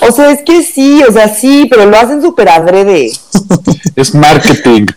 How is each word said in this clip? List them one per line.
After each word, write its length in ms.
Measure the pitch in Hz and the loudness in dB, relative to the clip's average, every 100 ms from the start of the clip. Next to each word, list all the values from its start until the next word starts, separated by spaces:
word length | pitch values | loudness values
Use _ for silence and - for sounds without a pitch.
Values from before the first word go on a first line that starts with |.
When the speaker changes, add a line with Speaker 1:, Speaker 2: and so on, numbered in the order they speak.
Speaker 1:
o 100 | 240 | -2
sea, 200 | 294 294 | 2 0
es 100 | 285 | 0
que 200 | 311 339 | 0 -2
sí, 400 | 320 269 277 294 254 | -2 -2 0 2 2
o 40 | |
sea, 220 | 214 214 | 2 0
sí, 340 | 214 262 285 294 | -2 0 0 2
pero 160 | 240 202 | 2 2
lo 120 | 220 | 2
hacen 240 | 240 294 | 0 -2
súper 280 | 330 - 185 | -2 0 0
adrede. 640 | 165 165 190 202 175 113 - | 2 2 0 0 -2 -4 -8
Speaker 2:
<laughs> 60 | - 196 196 175 - - - - | -6 -6 -4 -4 -4 -6 -6 -4
Speaker 3:
Es 180 | 135 | -2
marketing, 720 | 147 151 147 - 113 127 113 104 | 0 2 2 0 -2 0 0 0